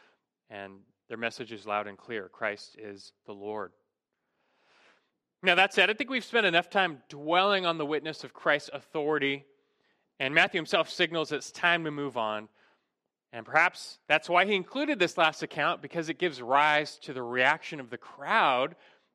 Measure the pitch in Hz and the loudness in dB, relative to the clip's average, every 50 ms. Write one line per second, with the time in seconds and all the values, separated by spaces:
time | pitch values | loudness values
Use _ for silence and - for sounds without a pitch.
0 | _ _ _ _ _ _ _ _ _ _ 113 101 98 95 98 98 98 _ _ _ | _ _ _ _ _ _ _ _ _ _ -14 -14 -14 -14 -16 -20 _ _ _ _
1 | _ _ 117 110 117 117 113 - 127 107 117 104 98 107 104 104 104 104 98 - | _ _ -10 -6 -6 -6 -6 -8 -12 -12 -12 -14 -8 -4 -4 -4 -4 -6 -10 -16
2 | - - 120 107 95 90 - - 117 107 101 104 - - - 107 110 104 101 98 | -12 -10 -8 -8 -8 -10 -10 -6 -6 -6 -6 -6 -12 -18 -20 -18 -16 -16 -16 -16
3 | - - _ _ _ - 104 101 101 104 107 107 98 85 - _ _ _ _ _ | -20 -20 _ _ _ -18 -16 -12 -10 -10 -8 -8 -10 -12 -14 _ _ _ _ _
4 | _ _ _ _ _ _ _ _ _ _ _ _ _ _ _ _ _ _ _ _ | _ _ _ _ _ _ _ _ _ _ _ _ _ _ _ _ _ _ _ _
5 | _ _ _ _ _ _ _ _ - 185 180 180 190 196 - 208 185 185 220 214 | _ _ _ _ _ _ _ _ 2 4 6 6 6 4 6 4 4 4 4 0
6 | 285 233 269 247 185 - - 233 214 190 165 170 175 - - 202 190 175 151 127 | -4 -4 -4 -6 -6 -2 0 2 2 4 4 2 2 2 0 0 0 0 -2 -8
7 | - _ 147 143 147 156 170 180 190 202 202 190 185 170 165 165 151 143 156 151 | -14 _ -16 -10 -2 2 2 4 4 4 2 2 0 0 -2 -2 -2 -2 -4 -4
8 | 147 160 151 - - 131 - - - 165 147 147 - - 139 135 - _ - 160 | -4 -6 -10 -10 -14 -16 -16 -4 2 2 2 2 0 -6 -12 -14 -14 _ -6 -4
9 | 147 151 156 147 139 139 139 135 135 _ _ _ _ _ _ _ _ _ _ _ | -2 0 0 0 0 0 -2 -2 -6 _ _ _ _ _ _ _ _ _ _ _
10 | _ _ _ _ 139 131 147 165 180 - - 180 156 - - 175 160 - - - | _ _ _ _ -4 2 4 4 4 4 2 -2 -4 0 0 0 0 0 0 -2
11 | 180 160 165 165 156 - 143 135 - - - - - 175 170 170 165 156 143 143 | -2 0 0 -2 -2 -2 -4 -6 -8 -10 -8 -2 2 2 2 2 0 -4 -6 -6
12 | 143 139 117 123 110 107 107 107 107 107 _ _ _ _ _ _ _ _ _ _ | -6 -6 -4 -4 -4 -2 -4 -6 -8 -12 _ _ _ _ _ _ _ _ _ _
13 | _ _ _ _ _ _ - 117 113 117 127 156 170 180 - - - - - - | _ _ _ _ _ _ -16 -16 -12 -2 2 2 2 2 0 -4 -12 -18 -18 -20
14 | _ - 147 156 - - 175 175 190 202 214 190 180 - - 269 302 302 294 208 | _ 0 0 0 2 2 2 2 4 4 2 -2 -2 -4 -4 -4 -2 -2 0 0
15 | 180 160 - - 165 156 151 - 160 - - 156 147 165 170 139 143 139 - 170 | 0 0 2 4 2 2 2 0 -8 -8 -4 -2 0 0 -2 -2 -6 -8 -6 -6
16 | 160 156 151 - 180 175 143 123 123 117 131 143 147 151 151 147 151 143 - - | -6 -6 -4 -2 -2 -4 -4 -4 -2 2 4 4 6 6 4 2 0 -2 -8 -14
17 | - - 135 131 123 120 123 127 127 135 151 - - - 165 147 131 113 127 - | -16 -12 -10 -8 -8 -4 0 4 4 4 4 2 -2 -8 -12 -12 -12 -12 -14 -14
18 | - - - - 139 160 208 226 190 147 131 123 135 156 170 - - - _ _ | -14 -18 -20 -14 -6 -2 0 2 4 4 4 2 0 -2 -4 -10 -20 -20 _ _
19 | _ _ _ | _ _ _